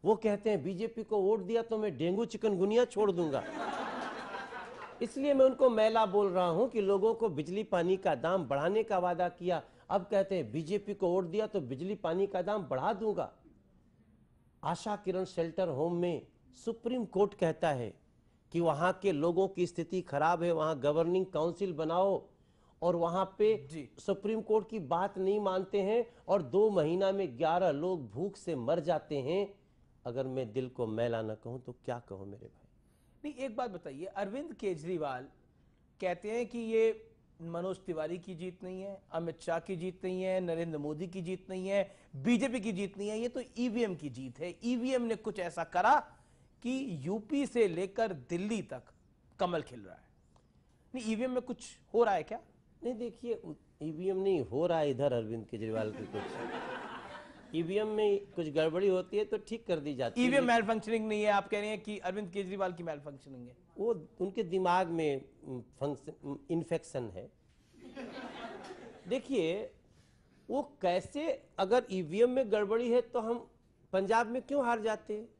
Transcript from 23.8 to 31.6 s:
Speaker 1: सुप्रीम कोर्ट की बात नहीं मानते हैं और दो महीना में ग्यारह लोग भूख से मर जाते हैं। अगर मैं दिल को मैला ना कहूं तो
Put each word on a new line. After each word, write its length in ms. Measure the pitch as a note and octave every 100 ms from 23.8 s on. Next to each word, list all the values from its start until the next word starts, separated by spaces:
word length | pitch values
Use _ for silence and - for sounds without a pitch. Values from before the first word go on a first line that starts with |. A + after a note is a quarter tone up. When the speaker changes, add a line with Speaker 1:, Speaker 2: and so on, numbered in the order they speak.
| B2+ -
Speaker 1:
सुप्रीम 420 | - G3 G#3 A3+
कोर्ट 280 | - G#3+ G#3+
की 100 | A3
बात 380 | C#3 E3+ G3 F#3+
नहीं 220 | F#3+ G#3
मानते 420 | G3+ F#3 F#3+ G3+
हैं 340 | G3 A3+ A#3 - -
और 140 | G3
दो 280 | C3+ F#3 A3
महीना 420 | F#3+ D3+ F3+ G3
में 260 | G3 F3+ A#2
ग्यारह 340 | D#3 F3 F#3
लोग 380 | C#3+ F3 F3+ A#2+
भूख 280 | A2 G3 -
से 180 | - D3
मर 240 | A#2 E3+
जाते 420 | D3+ D#3 - C#3+
हैं। 380 | C3 F#3 G3+ - _ _ _ _ B2
अगर 220 | A#2+ C3
मैं 260 | C3 A#2+
दिल 160 | A#2 B2+
को 180 | B2 A2+
मैला 340 | G#2+ A#2 A2+
ना 140 | A2 G#2+
कहूं 240 | A#2
तो 120 | B2+